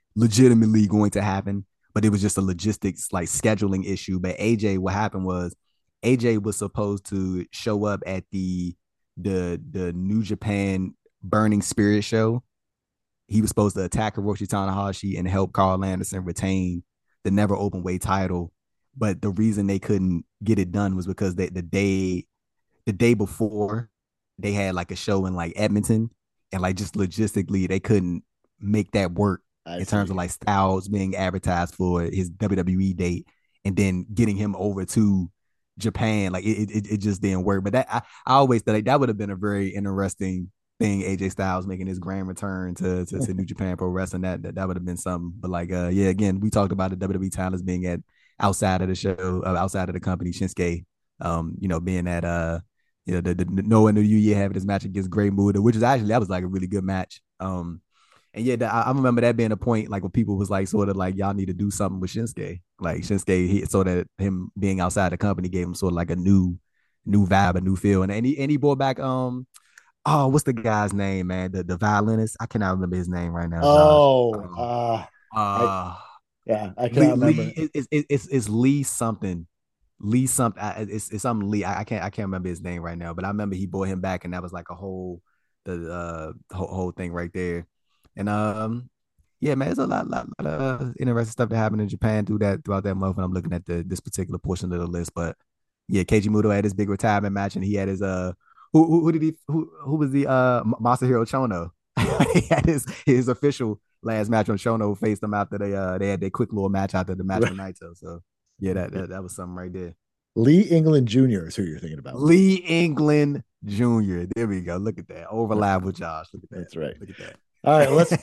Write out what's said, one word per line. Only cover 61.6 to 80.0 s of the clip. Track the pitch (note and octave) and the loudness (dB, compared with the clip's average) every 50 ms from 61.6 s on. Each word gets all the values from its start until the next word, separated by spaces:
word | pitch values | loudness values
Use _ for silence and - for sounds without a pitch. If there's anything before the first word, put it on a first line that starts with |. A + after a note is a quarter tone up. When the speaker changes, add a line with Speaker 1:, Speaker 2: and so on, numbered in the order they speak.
| G#2 G2+ | -2 -2
Speaker 1:
something | G2 - G#2 F#2 F#2+ F#2 | -2 -2 -2 -2 -2 -4
with | F2+ F#2 | -6 -6
Shinsuke." | - A2 A#2 A2 - - G2+ F#2+ F2+ F#2+ - _ _ _ | -4 -6 -6 -6 -6 -8 -10 -10 -10 -12 -16 _ _ _
Like, | F2+ E2+ E2+ E2+ | -6 -4 -4 -4
Shinsuke, | F2 - G#2 F#2+ - - F#2 F2+ F2+ F2+ | -2 -2 -2 -2 2 2 2 2 4 2
he, | G2+ G2+ E2+ | 2 0 0
so | - - G2 F#2+ | 2 2 2 2
that | F#2 F2+ F2+ F2 - _ - | 2 2 0 -2 -4 _ -4
him | G2 G2 F#2+ F2+ F#2 - - G2+ | -2 -2 -2 -4 -6 -8 -6 -4
being | G2 G2 F#2+ F#2 | -2 0 0 0
outside | F2 F#2 - G2+ F#2+ F2 | 0 0 2 2 0 0
the | E2+ F2 | 0 0
company | - G2+ F#2+ - F2+ F2+ | 0 0 0 0 -2 -2
gave | F2+ F#2 F2 F2 | -2 -2 -4 -4
him | F2+ | -4
sort | - G2 F#2 | -2 -2 0
of, | F2 | 0
like, | E2+ F2 E2 | 0 -2 -2
a | F2+ | -2
new, | F2+ F2 F#2+ G2 F#2+ F2+ F2+ F2 - - _ _ _ _ _ _ _ _ | 0 4 6 6 6 6 4 0 -4 -10 _ _ _ _ _ _ _ _
new | - G2+ G#2 G2+ F2 | 2 4 4 4 6
vibe, | G2 F#2+ G2 F2+ F2 | 4 4 4 4 2
a | F2+ | 0
new | F#2 F#2 F#2+ | 0 0 -2
feel. | F2+ - G#2 G2 F#2+ | 0 2 4 4 4
And, | F#2 F#2+ | 2 2
and | G2+ A2 A#2+ | 0 0 0
he, | C3 D3+ C#3 | -2 0 0
and | C#3 C#3 | 0 0
he | D3 C#3 | 0 2
brought | B2+ D3 C#3 C3+ | 2 2 2 2
back, | C#3 C3 C3 - | 0 -2 -2 -2
um, | C#3 C3 C3 C3 B2+ B2 B2 B2+ B2+ - _ - _ _ _ - _ _ _ _ _ - | -4 -4 -2 -2 -2 -4 -6 -8 -10 -14 _ -20 _ _ _ -20 _ _ _ _ _ 2
oh, | D3+ D3+ C#3 C3 | 2 4 4 4
what's | C3+ D3 - | 4 2 2
the | C#3+ B2 | 2 -2
guy's | A2+ A2 A2+ G#2+ G#2 G#2 G2+ G2 | 0 0 0 2 2 0 0 0
name, | G2+ G2 G2 G2 F#2+ F2+ F2+ | -2 -2 0 -2 -2 -2 -2
man? | F#2 F#2 F#2 F#2 | -2 -4 -4 -4
The, | F#2+ F#2 F2 | -4 -6 -4
the | F2 G#2+ F2+ | -4 -4 0
violinist. | G#2 G#2 G#2+ G2+ G#2 A2 A2+ A2 A2 A2 - - | 2 2 4 4 4 2 2 2 0 -2 -4 -8
I | A#2 - | -12 -6
cannot | - A2 G#2 F#2 | -4 -2 0 0
remember | F#2 F#2+ F#2 F2 F2+ | 0 0 -2 -2 -2
his | F#2 F2+ F2+ | -2 -2 -2
name | F2+ F2 E2+ E2+ | -4 -4 -4 -4
right | E2+ E2+ E2+ E2+ | -4 -4 -4 -4
now, | E2+ E2 | -2 2
Josh. | - C#3+ | 4 6
Speaker 2:
Oh, | D3 D3+ D3+ D3+ D3+ D3 D3 C#3 C3 B2+ B2 A#2 A2 | 8 10 10 10 10 8 8 8 6 6 4 2 0
Speaker 1:
Um, | G#2 G2 F2+ F2 G2+ | -4 -8 -10 -8 -6
Speaker 2:
uh, | A#2+ A#2+ A#2+ A#2+ A#2+ A#2 A2+ A2 - - _ _ _ _ - | -4 -4 -2 -2 0 -2 -2 -2 -4 -10 _ _ _ _ -4
I, | A2 G#2+ G2+ G2+ G#2 A#2 | -2 -2 0 0 0 0
Speaker 1:
uh, | G2 F#2+ F#2 F#2 F2+ F2+ - - - - - _ _ _ _ _ | 0 0 -2 -4 -6 -10 -14 -16 -20 -20 -20 _ _ _ _ _
Speaker 2:
yeah, | - A2+ G#2+ G#2+ F#2+ - - | -2 -2 -2 -2 -6 -6 -4
I | B2 | -4
Speaker 1:
Lee, | A#2 | 0
Speaker 2:
cannot | A2+ C#3+ D#3 D3 B2 B2 | 4 6 6 6 6 4
remember. | C3+ D3+ D#3 D#3 D#3+ | 4 4 4 4 0
Speaker 1:
Lee, | D#3+ - | -4 -4
it, | D#3+ D#3 D3+ - | -6 -6 -4 -4
it's, | D3+ B2+ - | -6 -4 0
it's, | D3+ D3 D3 - C#3+ C#3 - - | -2 -2 0 2 0 -2 0 0
it's | C#3+ C3 G#2+ G#2+ | -2 -2 -2 0
Lee | G#2 A2+ B2 C3+ C#3+ C#3+ C3+ | 0 2 4 4 2 2 0
something. | - - - A#2+ A2+ G#2+ - G#2+ F#2+ F2+ F2 E2 - _ _ _ _ _ _ _ _ _ | -4 -4 -2 -2 -2 -2 -4 -4 -4 -4 -6 -8 -12 _ _ _ _ _ _ _ _ _
Lee | _ | _